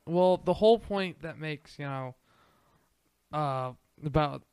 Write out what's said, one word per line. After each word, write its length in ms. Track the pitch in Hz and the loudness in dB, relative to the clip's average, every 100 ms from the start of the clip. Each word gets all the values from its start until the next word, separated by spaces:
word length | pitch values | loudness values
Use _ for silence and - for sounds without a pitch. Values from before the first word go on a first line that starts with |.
| - | -2
well, 340 | 170 185 180 | 2 4 4
the 100 | 180 | 0
whole 260 | 175 214 226 | 4 6 4
point 420 | - 202 190 - | 2 -4 -4 -8
that 140 | 160 147 | -14 -10
makes, 400 | 156 147 - - | -8 -8 -12 -12
you 80 | 143 | -8
know, 300 | 135 127 - _ _ _ _ _ _ _ _ _ _ _ | -8 -10 -12 _ _ _ _ _ _ _ _ _ _ _
uh, 400 | 151 147 131 127 123 _ _ 151 | -6 -4 -4 -6 -10 _ _ -2
about 380 | 147 147 139 - | 2 0 -2 -16